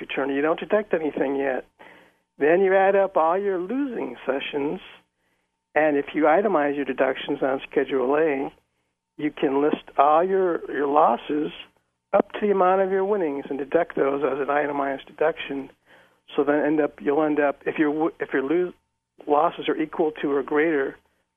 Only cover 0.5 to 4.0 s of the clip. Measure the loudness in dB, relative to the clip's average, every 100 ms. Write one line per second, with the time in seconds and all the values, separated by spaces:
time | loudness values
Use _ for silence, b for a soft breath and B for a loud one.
0.5 | -2 0 -2 0 -2 -2 -2 -2 -2 -2
1.5 | -4 -8 _ B B B B B -2 2
2.5 | 4 4 4 4 4 2 2 2 2 0
3.5 | -4 -4 -4 -4 -6